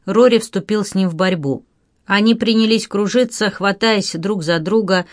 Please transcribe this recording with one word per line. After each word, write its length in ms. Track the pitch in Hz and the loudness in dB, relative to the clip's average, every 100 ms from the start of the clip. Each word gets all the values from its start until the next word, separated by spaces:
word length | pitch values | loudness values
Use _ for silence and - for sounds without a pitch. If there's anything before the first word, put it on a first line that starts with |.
| - | -2
Рори 320 | 190 247 233 | 4 4 4
вступил 480 | 220 196 - 214 202 | 0 -6 -4 -4 -2
с 80 | |
ним 160 | 190 185 | -2 -2
в 40 | |
борьбу. 500 | 165 185 185 143 127 - _ _ _ - | 0 -2 -2 -4 -6 -8 _ _ _ -4
Они 280 | 196 214 | 0 2
принялись 540 | 226 226 226 220 220 - | 2 2 2 2 0 0
кружиться, 600 | 202 202 240 240 - 208 | -4 0 0 0 -2 -4
хватаясь 640 | - 196 196 226 214 - | -2 -4 0 0 0 -2
друг 280 | 165 175 208 | -6 -4 -4
за 160 | 156 170 | -2 -2
друга, 460 | 160 220 202 185 175 | 0 0 2 0 -2